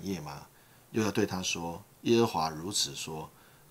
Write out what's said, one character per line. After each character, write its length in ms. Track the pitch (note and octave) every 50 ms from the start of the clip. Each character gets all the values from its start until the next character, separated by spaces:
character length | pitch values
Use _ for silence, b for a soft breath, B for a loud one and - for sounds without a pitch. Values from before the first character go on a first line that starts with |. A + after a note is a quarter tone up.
| E2
业 140 | G2 F#2+ E2
吗？” 260 | D2+ D2+ C#2+ C#2+ - b b b b b b b b b
又 100 | - A2+
要 80 | G#2+ G2+
对 140 | F#2+ A2 G2+
他 180 | - F#2+ F#2
说 400 | F2+ - - F2 E2+ E2+ E2 F#2+ - - - -
：“耶 160 | - A#2+ A#2 A#2
和 80 | A#2
华 220 | A2 - E2 D#2+ D#2+
如 200 | D#2 D2+ E2 G2
此 240 | G2 - - C#2 C#2
说， 340 | C#2+ - - D#2 D#2 D2+ - b b b b b b b b